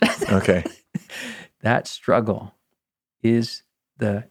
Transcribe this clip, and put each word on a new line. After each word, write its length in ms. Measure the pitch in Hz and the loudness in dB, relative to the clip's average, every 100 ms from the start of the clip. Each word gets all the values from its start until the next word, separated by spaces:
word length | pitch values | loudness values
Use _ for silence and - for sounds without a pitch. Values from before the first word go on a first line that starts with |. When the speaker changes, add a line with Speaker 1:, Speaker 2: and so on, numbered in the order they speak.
Speaker 1:
<laughs> 320 | 220 - - | -2 0 2
Speaker 2:
Okay. 320 | 95 98 90 - - _ - - - 247 226 - _ | 2 4 2 0 -10 _ -12 -10 -14 -14 -14 -18 _
Speaker 1:
That 260 | 107 120 - | 0 0 0
struggle 680 | - - 90 110 95 101 - _ _ _ _ _ _ | -6 0 2 2 -4 -8 -20 _ _ _ _ _ _
is 400 | 113 117 113 - _ _ _ - | 2 2 0 -8 _ _ _ -4
the, 260 | 107 101 - | -4 -2 -8